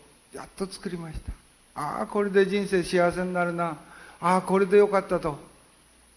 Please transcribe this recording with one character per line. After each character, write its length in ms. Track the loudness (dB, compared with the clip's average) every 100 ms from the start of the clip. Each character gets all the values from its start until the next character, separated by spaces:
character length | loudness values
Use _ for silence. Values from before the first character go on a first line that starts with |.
| -20 _ _
や 100 | -18
っ 40 | -14 -10
と 120 | -10
作 200 | -10 -10
り 100 | -10
ま 140 | -12
し 80 | -12
た。 140 | -12 -14 _ _ _ -10
「あ 200 | -8 -6
あ、 40 | -4
こ 140 | -2
れ 80 | 2
で 160 | 4 4
人 200 | 2 0
生 160 | -2
幸 280 | 0 2 2
せ 120 | 0
に 100 | -2
な 100 | -2
る 100 | -2
な。 240 | -2 -4 -6 -16 -20 -20 -4
あ 160 | 2 2
あ、 40 |
こ 180 | 2 0
れ 80 | 4
で 100 | 6
よ 100 | 6
か 120 | 2
っ 80 | 0
た」 120 | -2
と 200 | -2 -6 -12 -20 _ _ _ _ _